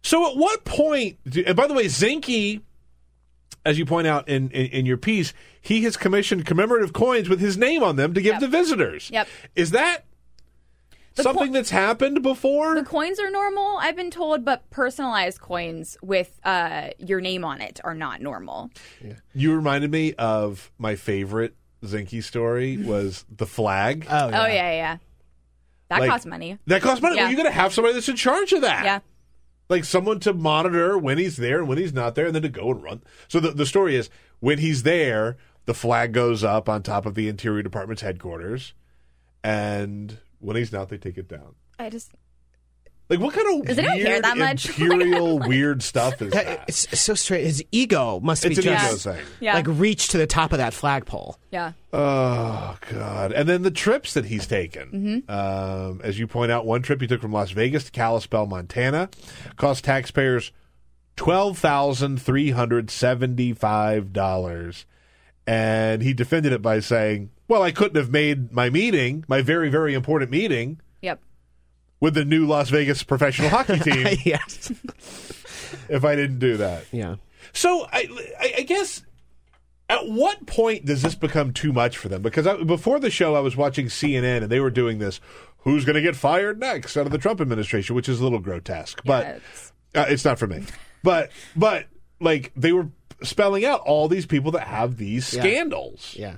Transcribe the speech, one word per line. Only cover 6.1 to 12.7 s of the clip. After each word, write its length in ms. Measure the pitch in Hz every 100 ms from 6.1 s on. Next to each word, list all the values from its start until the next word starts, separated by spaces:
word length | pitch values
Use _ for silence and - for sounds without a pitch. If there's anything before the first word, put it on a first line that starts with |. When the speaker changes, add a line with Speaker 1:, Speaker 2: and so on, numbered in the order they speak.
| 196 196 190 156
Speaker 1:
commemorative 480 | 165 214 240 202
coins 340 | - 254 240 175
with 120 | 185
his 180 | 202 190
name 240 | 247 320
on 140 | 208 139
them 180 | 147
to 80 | 175
give 120 | 202
Speaker 2:
Yep. 80 | 220
Speaker 1:
to 60 | 269
visitors. 640 | 320 339 247 117 76 -
Speaker 2:
Yep. 160 | 220 208 - - -
Speaker 1:
Is 160 | 165
that 340 | 220 330 339 - _ _ - - _ _ _ _ - - -
Speaker 2:
The 80 |
Speaker 1:
something 240 | 262 349 285
Speaker 2:
co-, 60 |
Speaker 1:
that's 180 | 262 233
happened 500 | 190 196 226 269 285
before? 540 | 262 262 269 285 311